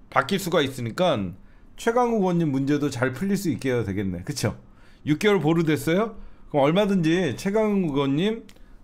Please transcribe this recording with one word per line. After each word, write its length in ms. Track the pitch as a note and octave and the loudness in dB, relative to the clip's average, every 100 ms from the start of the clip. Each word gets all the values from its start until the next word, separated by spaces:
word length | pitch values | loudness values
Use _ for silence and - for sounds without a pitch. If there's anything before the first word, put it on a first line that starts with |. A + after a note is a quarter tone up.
| - | -4
바뀔 300 | C3+ C3+ G3 | -2 0 -2
수가 200 | E3+ F3 | 0 0
있으니까 720 | C3 B2 A#2 G#2 F3+ A#2+ F#2 - - - - - | 0 -2 -6 0 0 0 -2 -8 -18 -20 -20 -4
최강욱 440 | A#3 A#3 A#3+ A3+ | 0 2 2 2
의원님 300 | F#3 E3+ D#3+ | 2 2 2
문제도 400 | C3+ C#3 D3 C#3+ | 0 0 0 0
잘 220 | B2 B2+ | 0 -2
풀릴 240 | B2+ G3 G3+ | -2 -2 -2
수 120 | F#3 | -2
있게 340 | A2 C3+ A#2+ | -2 0 -2
되겠네. 400 | G2 F#2+ F#2+ F2 | -2 -2 -4 -6
그쵸? 340 | F2+ D3 G#2+ - - - - - C3 | -8 -4 -4 -4 -14 -20 -20 -8 -4
육 140 | D3+ | 0
개월 180 | G#3 G3 | 2 2
보류됐어요? 800 | D3 E3 D#3+ C#3+ D#3+ F3+ A3 - - - - | 2 2 2 0 0 0 0 -6 -16 -18 -4
그럼 160 | D3 | 2
얼마든지 720 | C#3 F3+ G3+ F#3+ D#3 F3 D#3+ - | 4 4 2 2 2 2 0 -2
최강욱 580 | G3 G#3+ G#3+ G3+ E3+ | -2 0 2 0 0
의원님 520 | C#3 C#3 C#3 G3+ A3+ - - - - | 0 0 0 0 -2 -10 -20 -20 -20